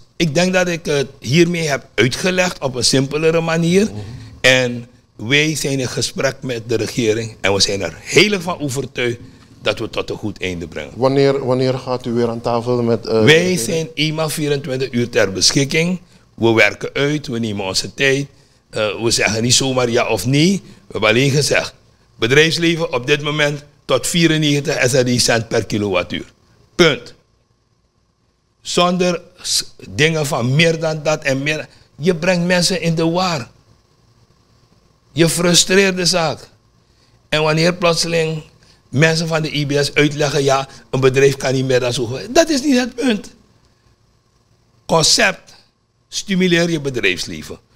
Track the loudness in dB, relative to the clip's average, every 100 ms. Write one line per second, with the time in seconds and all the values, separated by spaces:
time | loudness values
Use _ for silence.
0 | -16 -4 -2 2 2 2 0 -4 -2 -2
1 | -2 -8 0 4 4 2 -2 -4 -4 0
2 | 0 0 -2 0 -2 -2 -6 -2 0 2
3 | 0 0 2 2 0 0 2 2 2 -4
4 | -12 -14 -18 0 4 4 0 -4 -12 _
5 | _ -10 0 0 0 -2 -4 -2 -4 -4
6 | -6 -4 -4 -4 -8 -8 -4 -4 -2 -2
7 | 0 0 -4 -4 0 0 0 -2 -6 -8
8 | 0 2 2 0 -4 -6 -6 -6 -8 -4
9 | -4 -4 -12 -20 -20 -8 -6 -4 -6 -8
10 | -8 -8 -8 -6 -8 -8 -10 -12 -10 0
11 | 2 4 2 2 -2 0 0 -2 -4 -6
12 | -2 -2 -2 -2 -2 -2 0 0 0 -2
13 | 0 4 6 4 4 -2 -2 -4 -6 -2
14 | -2 -2 -4 -4 -2 -4 -4 -6 -4 -2
15 | -2 0 0 0 0 2 0 0 0 -4
16 | -10 -20 _ 0 2 4 4 2 -6 -2
17 | -2 -2 -4 -6 -4 -4 -4 -4 -6 0
18 | 2 2 -2 _ _ _ _ -4 -4 -2
19 | -2 0 0 0 0 2 2 0 2 0
20 | 0 -2 0 2 2 0 -6 -20 -12 -2
21 | 2 4 2 0 2 0 -2 -12 _ _
22 | _ -6 2 4 4 2 0 0 -2 -4
23 | -2 -2 -2 -2 -2 -2 -12 _ -2 -2
24 | 0 2 2 2 2 0 0 0 2 2
25 | 2 2 2 0 0 -2 -2 -4 0 -2
26 | -2 -8 -12 _ _ _ _ 2 2 2
27 | -8 -20 _ _ _ _ _ _ _ _
28 | _ _ _ _ _ _ -4 0 2 2
29 | 0 -2 -8 _ -6 -6 -6 -16 -10 0
30 | 0 2 -2 -2 0 4 4 2 -2 -2
31 | -2 -2 -2 -2 -2 -6 -8 -18 _ -4
32 | -2 0 0 0 2 2 2 0 -2 0
33 | 0 0 -2 -4 -8 _ _ _ _ _
34 | _ _ _ _ _ _ _ _ _ _
35 | _ 2 2 2 2 2 4 4 2 0
36 | 0 0 -2 -4 -12 _ _ _ _ _
37 | _ _ -4 0 2 2 2 2 0 0
38 | 0 -2 -2 -4 -10 _ _ _ -4 2
39 | 4 2 0 -2 -2 -2 0 0 0 2
40 | 2 2 -2 2 2 0 -2 -14 -6 2
41 | 2 4 2 2 -2 -2 0 0 0 -4
42 | -4 -6 -2 2 2 0 2 0 0 -2
43 | -2 -2 -6 -20 _ _ _ _ _ _
44 | _ _ _ _ _ _ _ _ -2 0
45 | 2 2 2 0 -14 -20 _ _ _ _
46 | _ -12 -4 0 2 2 0 -2 -4 -2
47 | -2 -2 -8 -12 -12 -16 _